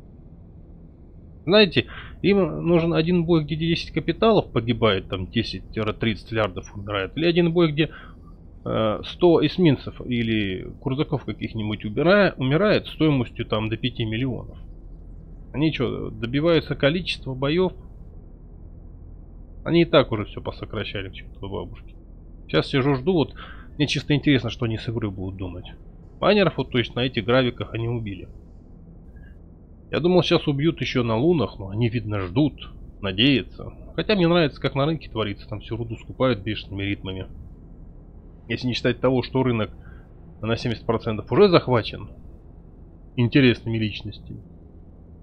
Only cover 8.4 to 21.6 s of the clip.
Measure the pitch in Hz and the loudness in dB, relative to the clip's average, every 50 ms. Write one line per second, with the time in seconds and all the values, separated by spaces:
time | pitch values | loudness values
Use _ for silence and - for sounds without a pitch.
8.4 | - - - - - 117 117 113 110 110 104 80 - - - - 175 175 165 127 | -20 -20 -20 -12 -6 -4 0 0 2 0 0 -2 -6 -12 -4 4 6 6 6 6
9.4 | - 147 - - 185 160 131 - - - - - - 120 123 117 117 113 113 107 | 4 2 2 4 6 6 6 4 0 -10 -12 -12 -6 -4 -2 0 0 2 2 0
10.4 | 104 98 92 92 - - - - - 135 131 135 156 - - - - - 107 - | 0 0 -2 -6 -8 -10 -14 -8 -6 -4 -2 -2 -2 -2 -2 -4 -4 -6 -8 -6
11.4 | 113 107 - 110 107 107 107 104 - 113 107 123 147 165 196 208 196 170 - - | -6 -8 -6 -4 -4 -4 -4 -4 -6 -6 -2 2 4 6 6 6 6 4 2 0
12.4 | 131 131 139 160 202 214 180 117 - - - - 151 156 147 135 120 - - - | 0 2 2 2 4 4 2 2 0 -4 -2 2 2 4 4 4 2 -2 -4 -8
13.4 | 117 - - 107 107 107 110 110 - 127 117 - 117 110 110 110 127 135 117 101 | -4 -2 -2 -2 0 -2 -4 -2 -2 -4 -2 -2 -4 -2 -2 -2 -2 -2 -4 -6
14.4 | 98 - - - - - - - - - - - - - - - - - - - | -8 -12 -14 -14 -14 -14 -16 -16 -16 -16 -16 -16 -16 -16 -16 -16 -16 -16 -16 -16
15.4 | - - - 123 151 160 - - 131 107 104 98 104 - 110 110 113 117 123 143 | -16 -10 -2 2 2 2 2 2 -2 -2 -2 -4 -6 -8 -6 -6 -6 -2 -2 2
16.4 | 151 175 170 156 147 - 143 - - 139 156 190 165 - - - - 135 131 127 | 4 4 4 4 2 0 -4 2 2 2 2 2 -4 -4 -8 -8 -8 -8 -6 -4
17.4 | 135 139 156 175 185 180 - - - - - - - - - - - - - - | -2 0 2 2 2 0 -2 -6 -16 -18 -18 -18 -18 -18 -18 -18 -18 -18 -20 -20
18.4 | - - - - - - - - - - - - - - - - - - - - | -20 -20 -20 -18 -18 -18 -18 -16 -18 -18 -18 -18 -18 -18 -18 -18 -18 -18 -18 -18
19.4 | - - - - - - 151 170 165 160 - 151 131 - 107 104 - - - - | -18 -18 -16 -10 -4 2 4 4 4 6 6 4 4 4 0 -4 -4 -6 -8 -10
20.4 | - 110 - - 107 - - 107 101 - - 104 95 95 87 - - - - - | -10 -10 -10 -10 -12 -8 -6 -6 -6 -6 -6 -8 -10 -10 -12 -14 -16 -16 -14 -12
21.4 | - 98 98 92 | -12 -8 -8 -8